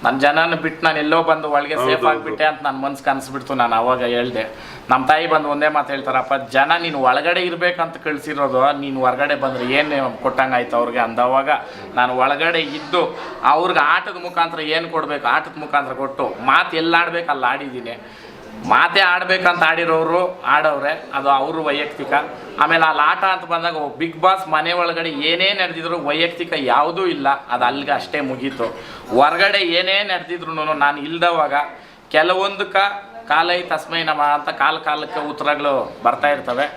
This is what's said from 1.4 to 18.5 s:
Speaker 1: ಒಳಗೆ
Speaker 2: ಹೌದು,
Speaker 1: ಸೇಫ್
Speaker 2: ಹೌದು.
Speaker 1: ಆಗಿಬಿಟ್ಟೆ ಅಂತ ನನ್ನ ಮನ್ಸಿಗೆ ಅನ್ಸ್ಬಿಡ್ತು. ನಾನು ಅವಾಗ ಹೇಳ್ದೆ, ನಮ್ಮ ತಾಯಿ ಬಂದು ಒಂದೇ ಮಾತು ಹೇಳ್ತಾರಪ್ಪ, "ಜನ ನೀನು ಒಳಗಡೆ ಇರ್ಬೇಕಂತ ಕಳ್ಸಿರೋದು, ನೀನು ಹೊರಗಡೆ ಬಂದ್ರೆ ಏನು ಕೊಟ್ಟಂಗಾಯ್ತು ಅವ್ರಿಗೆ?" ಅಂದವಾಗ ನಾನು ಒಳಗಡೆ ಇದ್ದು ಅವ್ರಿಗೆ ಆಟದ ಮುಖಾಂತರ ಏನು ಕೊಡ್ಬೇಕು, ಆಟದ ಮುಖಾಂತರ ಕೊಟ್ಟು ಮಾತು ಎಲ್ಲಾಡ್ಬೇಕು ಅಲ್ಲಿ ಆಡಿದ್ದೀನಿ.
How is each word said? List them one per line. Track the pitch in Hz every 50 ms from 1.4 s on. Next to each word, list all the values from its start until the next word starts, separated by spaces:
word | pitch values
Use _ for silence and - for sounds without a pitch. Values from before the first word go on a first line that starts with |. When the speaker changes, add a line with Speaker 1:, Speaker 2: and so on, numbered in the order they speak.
| 151 151
Speaker 1:
ಒಳಗೆ | 147 143 143 147 151
Speaker 2:
ಹೌದು, | - 131 131
Speaker 1:
ಸೇಫ್ | 131 -
Speaker 2:
ಹೌದು. | 160 156
Speaker 1:
ಆಗಿಬಿಟ್ಟೆ | 156 151 151 156 143 - 156
ಅಂತ | 156 151 - 147
ನನ್ನ | 143 135 135
ಮನ್ಸಿಗೆ | 135 139 143 131 - 147
ಅನ್ಸ್ಬಿಡ್ತು. | 135 135 127 131 135 139 127 - 139
ನಾನು | 127 120 117 113
ಅವಾಗ | 113 117 123 127 123 123
ಹೇಳ್ದೆ, | 120 120 120 123 127 120 - - - - - - - - - - -
ನಮ್ಮ | 127 131 135
ತಾಯಿ | - 151 156 165 165
ಬಂದು | 156 151 147 147
ಒಂದೇ | 143 143 151 151
ಮಾತು | 151 151 143 139 139
ಹೇಳ್ತಾರಪ್ಪ, | 135 131 131 127 127 127 - 139 135 127 -
"ಜನ | - 165 143 147 170 175
ನೀನು | 170 165 156 139
ಒಳಗಡೆ | 131 127 127 143 147 175 175 185
ಇರ್ಬೇಕಂತ | 180 180 170 170 175 175 175 175 165 - - - -
ಕಳ್ಸಿರೋದು, | 160 151 139 143 151 151 143 143 135 127 127 135 143 143 139
ನೀನು | 143 139 135 131
ಹೊರಗಡೆ | 131 127 123 127 143 147 147
ಬಂದ್ರೆ | 131 135 131 127 123 123
ಏನು | 123 135 143 151 151 147 139 131 127 - -
ಕೊಟ್ಟಂಗಾಯ್ತು | - 135 - - 131 127 127 123 123 120 - 117
ಅವ್ರಿಗೆ?" | 120 120 117 123
ಅಂದವಾಗ | 117 113 113 117 123 123 131 135 139 143 147 139 - - - - - - -
ನಾನು | 123 123 123 127 127
ಒಳಗಡೆ | 127 139 143 139 160 165 170 165
ಇದ್ದು | 160 139 143 147 151 - 175 180 160 127 - - - - - - -
ಅವ್ರಿಗೆ | 127 147 156 175 185 175 165
ಆಟದ | 143 151 165 185 185 214 190 180 170
ಮುಖಾಂತರ | 180 175 170 165 165 165 156
ಏನು | 156 151 156 165 170 170
ಕೊಡ್ಬೇಕು, | 165 156 156 151 147 143 127 120
ಆಟದ | 127 156 160 - - 156
ಮುಖಾಂತರ | 151 143 - 143 139 131 131
ಕೊಟ್ಟು | 127 139 135 - - 139 113 - 104 117
ಮಾತು | 127 139 160 180 - 165 160
ಎಲ್ಲಾಡ್ಬೇಕು | 160 165 170 165 170 170 170 170 170 165
ಅಲ್ಲಿ | 147 135 127
ಆಡಿದ್ದೀನಿ. | 120 131 143 143 135 123 127 113 113 117 117 - - - - - - - - - -